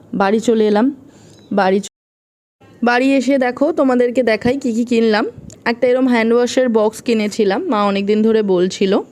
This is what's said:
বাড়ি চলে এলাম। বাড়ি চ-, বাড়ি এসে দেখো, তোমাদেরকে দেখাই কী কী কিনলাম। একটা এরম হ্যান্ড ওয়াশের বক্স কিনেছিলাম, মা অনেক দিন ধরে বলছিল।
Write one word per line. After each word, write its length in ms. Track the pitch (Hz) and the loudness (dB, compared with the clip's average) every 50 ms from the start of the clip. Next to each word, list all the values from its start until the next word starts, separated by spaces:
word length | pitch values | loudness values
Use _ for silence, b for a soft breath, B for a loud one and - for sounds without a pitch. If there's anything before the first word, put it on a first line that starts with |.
| B - - | B -10 -4
বাড়ি 260 | 185 196 196 214 226 | -2 0 0 0 0
চলে 260 | 220 247 226 220 214 | 0 0 0 2 2
এলাম। 300 | 214 208 202 240 277 294 - - B B B B B B B B - - | 2 2 2 0 0 -2 -6 -16 B B B B B B B B -6 -2
বাড়ি 280 | 202 190 190 190 208 | 0 0 0 0 -2
চ-, 80 | 196 - _ _ _ _ _ _ _ _ _ _ _ _ _ _ - - - - 233 | -4 -6 _ _ _ _ _ _ _ _ _ _ _ _ _ _ -20 -20 -10 -4 -2
বাড়ি 300 | 240 240 247 262 269 269 | 0 2 2 2 2 2
এসে 240 | 269 247 254 277 269 | 2 2 2 0 0
দেখো, 340 | 254 247 247 - 277 320 330 | 0 -2 -2 -2 -2 -2 0
তোমাদেরকে 500 | 320 285 262 254 247 240 247 226 262 247 | 0 0 2 2 2 0 0 0 0 0
দেখাই 360 | 226 220 214 - 240 269 277 | 0 0 0 0 -2 -2 -2
কী 140 | - 247 220 | -2 -4 -2
কী 120 | 233 233 | -2 -2
কিনলাম। 420 | 233 247 226 226 226 208 208 262 453 - - - - - - - | 0 0 0 2 2 2 0 -2 -4 -8 -12 -20 -20 -20 -8 -6
একটা 220 | 233 233 233 - | -6 -4 0 0
এরম 220 | 247 247 254 262 254 | 0 2 2 2 2
হ্যান্ড 240 | 247 226 220 226 233 | 2 0 2 2 2
ওয়াশের 360 | 240 240 240 - 269 254 254 | 2 0 0 0 0 0 2
বক্স 340 | 220 220 208 220 220 - - | 2 2 0 0 -2 -6 -4
কিনেছিলাম, 680 | 247 233 220 208 208 - - 214 190 190 262 381 349 | -2 -2 -2 -2 -4 -2 -2 0 0 0 -2 -2 -4
মা 160 | 233 208 202 | -2 0 0
অনেক 220 | 202 196 196 202 | 0 -2 -2 -2
দিন 160 | 202 214 214 214 | 0 0 2 2
ধরে 200 | 226 220 220 214 | 2 2 2 0
বলছিল। 580 | 196 185 175 180 185 - - 202 190 185 170 - - | 0 0 0 0 -2 -2 -2 -2 0 0 -2 -2 -6